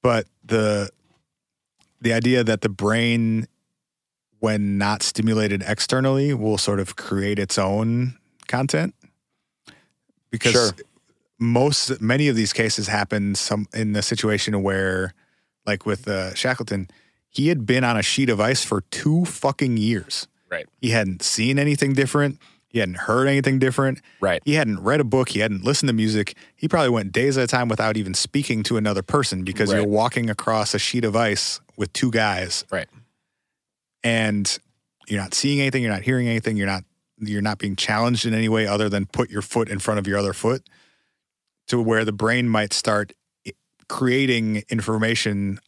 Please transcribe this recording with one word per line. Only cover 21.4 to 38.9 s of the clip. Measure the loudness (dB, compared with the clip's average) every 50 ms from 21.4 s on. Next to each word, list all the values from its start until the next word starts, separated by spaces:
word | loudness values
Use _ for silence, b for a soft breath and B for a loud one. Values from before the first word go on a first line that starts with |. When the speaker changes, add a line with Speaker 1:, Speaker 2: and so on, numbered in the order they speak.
| 0 2 2 2
Speaker 1:
anything | 2 2 2 2 2 2
different. | 2 2 2 2 2 2 2 2 -2 _ b b b b b b
He | -2 -2
hadn't | -2 -2 -4 -8
heard | -2 0 2 2 4
anything | 4 2 2 2 2 2 4
different. | 2 2 2 2 0 0 0 -4 b b b b
Speaker 2:
Right. | 0 0 0 0 _
Speaker 1:
He | 0 2
hadn't | 2 2 0 -2 -2
read | 0 0 2 2
a | 2
book. | 2 2 2 2 0
He | 0 0
hadn't | 0 0 -2 -2 0
listened | 0 0 2 0 0
to | 2
music. | 2 2 2 2 0 -2 -4 -8 B B B B
He | B -2 0
probably | 2 2 4 4
went | 2 0 -2 -2
days | -2 0 2 2 2 2
at | 0
a |
time | 0 0 0 0 0
without | 0 0 0 0 0
even | -2 -2 -2 -2
speaking | -4 -4 -2 -2 -4 -2 0 -2 -2 0
to | 0 0
another | 0 0 0 0 -2
person | -2 0 0 0 0 0 -4 -4 -6
because | -6 -2 0 2 2
you're | 2 2
Speaker 2:
Right. | 2 2
Speaker 1:
walking | 2 2 2 2 0 -2 -2 -2
across | -2 -2 -2 0 0 0 0 0 -2
a | -2
sheet | -2 -2 -2 0 0
of | 0 2
ice | 2 2 2 0 -2 -4 -4 -6 -8 _ _ _
with | -6 -6 -4 _
two | 0 0 2
guys. | 2 2 2 2 0 -2 -4 -4 -6 -8 -6 _
Speaker 2:
Right. | -8 -8 -8 _ _ -20 -20 _ _ _ _ _ _ _ _ _ _ _ _ _ _ _ _ _ _ _
Speaker 1:
And | -2 0 0 2 2 0 0 0 -2 -2 -4 -6 _ _ _ _ _ _ _ _ -10 -6
you're | -4 -4
not | -4 -4 -4
seeing | -2 0 0 0 2
anything. | 0 0 0 0
You're | 0 0
not | -2 -2
hearing | 0 0 0 2 2 0
anything. | 0 0 -2 -2 -2
You're | 0 0
not, | -2 -2 -4 -8 _ _ _ _ _ _ _
you're | -6 -4 -2 -2
not | -2 -2 -4 -4
being | -4 -6 -4
challenged | -4 -2 0 0 2 2 2 0 0 0
in | 0 0
any | 0 2 2
way | 2 2 2
other | 0 0 0 0
than | 0